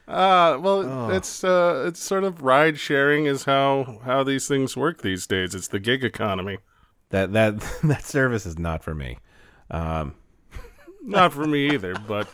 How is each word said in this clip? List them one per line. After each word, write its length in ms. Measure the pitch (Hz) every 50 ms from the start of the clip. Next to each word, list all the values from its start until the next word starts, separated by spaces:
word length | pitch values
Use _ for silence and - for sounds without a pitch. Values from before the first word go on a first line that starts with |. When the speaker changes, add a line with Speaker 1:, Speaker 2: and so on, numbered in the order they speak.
| _ -
Speaker 1:
Uh, 500 | 175 185 185 190 185 180 170 165 143 131
well, 280 | 170 196 196 196 190 127
Speaker 2:
Oh. 200 | 131 131 120 113
Speaker 1:
it's, 340 | 185 190 185 - - - -
uh, 420 | 185 180 180 175 175 160 135 127 175
it's 120 | 170 -
sort 220 | - - 196 190 190
of 180 | 190 180 165 135
ride 360 | 131 127 143 156 160 156 143
sharing 460 | - - 151 139 139 143 147 151 156
is 180 | 143 139 131 -
how, 540 | 143 139 135 139 139 139 139 131 127 113 104 120
how 180 | 131 127 135 135
these 240 | 135 139 135 - -
things 300 | 143 139 135 127 - 127
work 240 | 131 160 170 -
these 260 | - 98 95 92 - -
days. 260 | 101 92 92 90 101
It's 120 | 95 85 -
the 120 | - 101
gig 240 | 98 117 127 135 131
economy. 540 | 113 - - 107 104 95 92 90 101 98 95 - _ _ _ _ _ _ _ _ _
Speaker 2:
That, 240 | - 95 95 90 101
that, 260 | 110 110 107 107 107
<laughs> 240 | - - - - -
that 220 | 151 139 - -
service 400 | - - 143 131 127 120 107 -
is 120 | 85 80 80
not 260 | 85 85 80 80 -
for 120 | - 78
me. 220 | 76 67 62 60 - - _ _ - - - _ _ _ _
Um, 460 | - 82 82 80 80 80 76 69 - - _ _ _ _ _ _ - - - - - - - 349 381 415 330
Speaker 1:
Not 300 | 233 196 196 185 170 143
for 120 | 143 151
me 280 | 151 147 143 139 147 147
either, 220 | 127 92 90 92 101 107 107
but 200 | 104 104 107 -